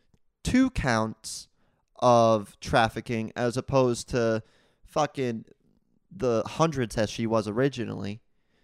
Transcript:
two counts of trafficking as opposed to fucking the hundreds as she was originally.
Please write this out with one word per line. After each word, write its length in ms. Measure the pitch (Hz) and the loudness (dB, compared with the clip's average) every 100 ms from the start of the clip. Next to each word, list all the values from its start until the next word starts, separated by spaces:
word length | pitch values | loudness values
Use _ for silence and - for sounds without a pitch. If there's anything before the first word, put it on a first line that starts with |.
| _ _ _ _ | _ _ _ _
two 260 | - 254 262 | 0 2 2
counts 800 | - 143 113 110 110 - - - _ _ _ _ - | 0 0 0 -2 -6 -14 -14 -16 _ _ _ _ 0
of 600 | 123 120 113 110 98 - | 4 6 6 4 0 -14
trafficking 720 | - 135 113 - - 117 110 | 0 2 2 0 -6 -6 -6
as 220 | - 120 120 | -4 -4 -4
opposed 520 | - 139 127 117 - | 0 2 2 0 -4
to 320 | 131 113 110 - _ _ _ | -2 0 0 -4 _ _ _
fucking 600 | - - 147 - 127 113 - _ _ _ _ _ _ | -8 -4 -2 -2 -6 -6 -12 _ _ _ _ _ _
the 340 | 95 127 113 - | -4 0 0 0
hundreds 500 | - 165 139 117 - | 0 0 0 -4 -2
as 140 | 104 | -4
she 160 | - 113 | -2 -2
was 220 | 113 107 | 0 0
originally. 720 | 107 139 123 104 104 101 107 _ _ _ _ | 0 0 -2 -8 -8 -8 -10 _ _ _ _